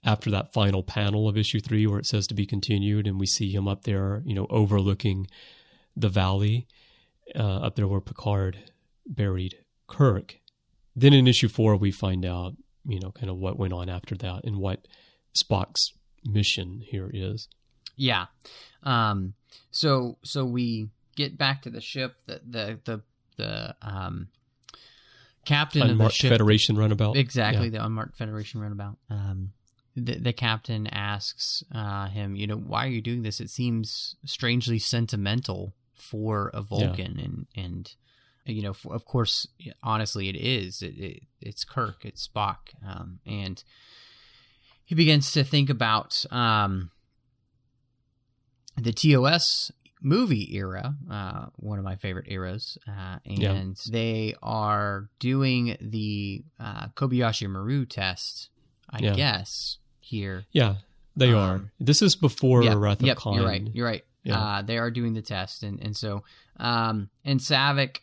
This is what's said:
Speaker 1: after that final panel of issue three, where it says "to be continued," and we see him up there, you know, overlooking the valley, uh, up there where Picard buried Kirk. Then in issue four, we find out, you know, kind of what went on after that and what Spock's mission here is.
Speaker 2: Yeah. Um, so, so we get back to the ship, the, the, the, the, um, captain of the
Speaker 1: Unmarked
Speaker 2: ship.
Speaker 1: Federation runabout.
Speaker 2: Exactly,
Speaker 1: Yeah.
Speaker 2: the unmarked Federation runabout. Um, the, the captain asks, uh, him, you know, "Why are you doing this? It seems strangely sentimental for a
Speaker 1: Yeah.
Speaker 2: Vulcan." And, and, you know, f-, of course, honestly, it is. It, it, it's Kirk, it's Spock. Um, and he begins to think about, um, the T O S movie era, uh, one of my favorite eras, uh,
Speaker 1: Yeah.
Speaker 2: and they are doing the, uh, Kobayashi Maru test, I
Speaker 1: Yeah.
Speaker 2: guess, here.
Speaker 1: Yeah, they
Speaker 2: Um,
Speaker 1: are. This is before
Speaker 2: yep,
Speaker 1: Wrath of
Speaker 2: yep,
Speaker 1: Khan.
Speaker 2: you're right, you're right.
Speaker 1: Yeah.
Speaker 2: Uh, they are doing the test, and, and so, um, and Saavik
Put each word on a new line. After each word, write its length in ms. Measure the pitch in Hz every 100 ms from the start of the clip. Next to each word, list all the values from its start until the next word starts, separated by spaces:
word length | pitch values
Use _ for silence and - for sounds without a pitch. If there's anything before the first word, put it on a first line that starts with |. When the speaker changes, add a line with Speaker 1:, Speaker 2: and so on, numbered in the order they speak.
Speaker 1:
after 260 | - 107 -
that 220 | 101 -
final 300 | - 101 95
panel 460 | 92 - 104 104 110
of 80 | 101
issue 240 | 104 110
three, 260 | 104 110 107
where 120 | 101
it 80 | -
says 220 | 110 98
"to 60 |
be 120 | 104 98
continued," 600 | 104 - 104 101 104 104
and 100 | 95
we 80 | 98
see 240 | - 104
him 160 | 101 98
up 160 | 98
there, 400 | - 98 98 101
you 100 | 156
know, 120 | 98 95
overlooking 760 | 113 104 101 98 95 107 95 95 - - - _ _ _ -
the 120 | 110
valley, 600 | 95 92 98 104 113 120 _ _ _ _ _ -
uh, 80 | -
up 320 | 107 95 -
there 140 | - 101
where 120 | 98
Picard 560 | - - - 101 95 92 - _ _ _
buried 520 | - 156 104 92 92 - _ _ _
Kirk. 480 | - 139 95 - - _ _ _ _ _
Then 180 | - 135
in 140 | 143 127
issue 220 | 120 110
four, 260 | - 110 104
we 140 | 101
find 340 | 98 101 92
out, 280 | 90 90 90 - - _ -
you 140 | 98
know, 100 | 92
kind 180 | - 98
of 80 | 92
what 200 | 92 -
went 140 | 95
on 160 | 90 90
after 260 | 90 - 98
that 240 | 95 90
and 140 | - 101
what 280 | 95 95 _ - _ _ _ -
Spock's 540 | - 98 92 - - - _ _
mission 580 | - 107 104 - 90 98 113
here 220 | 104 95
is. 360 | 98 95 107 - _ _ _ - -
Speaker 2:
Yeah. 300 | 135 107 90 _ - - - _
Um, 500 | 135 123 110 101 92 101 _ - _
so, 460 | - 156 135 123 -
so 220 | - 139
we 440 | 131 123 120 113 110 - _ -
get 200 | 143 -
back 260 | 139 139
to 80 | -
the 100 | 113
ship, 340 | - 131 127 - -
the, 140 | - -
the, 300 | 117 104 110
the, 180 | - 110 - _ _ -
the, 360 | 104 107 110 -
um, 460 | 113 95 92 95 95 _ _ _ - - - _ _ _ _ _
captain 380 | - 143 151 156
of 60 | 120
the 40 |
Speaker 1:
Unmarked 200 | 117 110
Speaker 2:
ship. 160 | - 135
Speaker 1:
Federation 460 | 117 107 107 - 107
runabout. 400 | 107 104 107 131
Speaker 2:
Exactly, 480 | 123 127 107 107 117
Speaker 1:
Yeah. 120 | 110
Speaker 2:
the 60 | 110
unmarked 300 | 110 110 -
Federation 440 | 110 107 107 113
runabout. 380 | 104 101 101 104 _
Um, 400 | 104 101 95 95 - _ _ _
the, 240 | - 123 123
the 140 | 123
captain 520 | 117 120 110 - 113 107
asks, 720 | - 101 104 - - - - -
uh, 340 | 113 104 101 98
him, 280 | 101 101 98
you 100 | 104
know, 100 | 107
"Why 260 | 107 101
are 60 | 131
you 100 | 120
doing 220 | 113 120
this? 180 | 110 -
It 80 | 110
seems 640 | - 123 117 110 - - - 143
strangely 520 | - 120 120 117 117
sentimental 960 | - 117 117 107 98 113 - 92 95 - _
for 560 | _ - 107 110 107 101
a 60 | -
Speaker 1:
Yeah. 40 | 104
Speaker 2:
Vulcan." 500 | 101 104 90 92 -
And, 280 | - - - -
and, 380 | 92 90 92 - _ _ _ _
you 160 | - 110
know, 120 | 101
f-, 120 | 95 -
of 160 | 117 -
course, 400 | 127 110 - - _ 131 -
honestly, 460 | 110 110 104 107 98
it 80 | 98
is. 460 | 117 127 92 95
It, 160 | - -
it, 240 | 92 - - _
it's 240 | - 104
Kirk, 400 | - - 113 98
it's 240 | 113 - -
Spock. 280 | - 101 95 - - 98
Um, 340 | 92 90 90
and 400 | - 104 98 92 - _ - - - - - _ _ _ _ _
he 100 | _
begins 380 | 160 156 151 139
to 100 | 156
think 280 | 135 147 139
about, 560 | 123 113 110 - - -
um, 600 | 120 120 110 104 95 90 _ _ _ _ _ _ _ _ _ _ _ _ _ _ _ _ _ - -
the 160 | 117
T 240 | 113 156 139
O 80 |
S 480 | 131 170 - - - - _ _
movie 520 | 135 175 247 123 101
era, 400 | 98 95 92 92 147 151
uh, 360 | 104 95 98 - -
one 220 | 104 101
of 60 | 98
my 100 | 95
favorite 300 | 101 92 95
eras, 480 | 98 92 101 - - -
uh, 320 | 101 92 92
Speaker 1:
Yeah. 280 | - 101 104
Speaker 2:
and 240 | 95 95 95 -
they 440 | 113 113 113 110 -
are 680 | - 113 104 104 104 98 104 _
doing 560 | 127 135 135 127 120 107
the, 640 | 110 110 104 104 101 95 - _
uh, 280 | 113 107 107
Kobayashi 600 | - 139 123 120 110 101
Maru 380 | 95 101 139 127
test, 640 | - 95 90 - - - _ _ _ _
I 80 | -
Speaker 1:
Yeah. 160 | 110
Speaker 2:
guess, 640 | 101 139 101 101 - - - _ _
here. 460 | - 110 98 95 95
Speaker 1:
Yeah, 240 | - 117 98 - _ _ -
they 140 | 127
Speaker 2:
Um, 40 | 117
Speaker 1:
are. 340 | 95 92 95 _
This 220 | 123 151
is 120 | 202
before 480 | - 147 - 135 123
Speaker 2:
yep, 140 | 117 104
Speaker 1:
Wrath 240 | 104 101
of 60 | 131
Speaker 2:
yep, 100 | 123
Speaker 1:
Khan. 180 | -
Speaker 2:
you're 120 | 98 98
right, 200 | 98 107
you're 120 | 110 120
right. 180 | 110 _ _
Speaker 1:
Yeah. 160 | - 120
Speaker 2:
Uh, 240 | 107 101
they 140 | 101 117
are 120 | 117
doing 240 | 117 117
the 80 | 110
test, 400 | 107 101 95 -
and, 180 | 107 98
and 160 | 107 104
so, 260 | 110 101 - - _ -
um, 500 | 117 117 113 110 101 _
and 160 | 139 135
Saavik 580 | 131 139 139 139 135 -